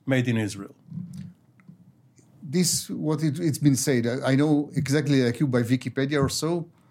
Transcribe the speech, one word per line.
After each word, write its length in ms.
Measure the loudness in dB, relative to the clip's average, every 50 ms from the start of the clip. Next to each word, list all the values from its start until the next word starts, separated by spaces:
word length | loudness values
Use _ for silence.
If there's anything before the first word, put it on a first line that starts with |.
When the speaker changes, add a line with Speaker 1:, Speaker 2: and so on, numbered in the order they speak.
| _
Speaker 1:
made 220 | -2 0 0 2 0
in 100 | 0 -2
Israel. 380 | -2 -4 -6 -10 -12 -14 -18 _ _ -14 -12 -12 -12 -12 -14 -16 -16 -16 -18 _ _ _ _ _ _ -20 -20 -20 _ -20 _ _ _ _ _ _ _ _ _ -18 -10
Speaker 2:
This, 460 | -4 0 0 2 2 0 -2 -4 -6
what 340 | -8 -6 -4 -2 -2 0 0
it, 160 | -2 -2 0
it's 180 | -2 -2 0 2
been 180 | 4 4 4
said. 300 | 4 2 2 2 2 2
I, 280 | 0 -2 -2 0 2 2
I 20 |
know 340 | 4 4 4 2 2 0 -2 -4
exactly 480 | -4 -2 0 0 0 2 2 2 4 4
like 160 | 2 2 0
you 80 | 0 0
by 160 | 2 0 2
Wikipedia 580 | 2 0 0 -2 -4 -4 -4 -2 0 0 0
or 80 | 0 0
so. 380 | 0 -2 -2 -2 -2 -4 -6 -8 -14 _ _ _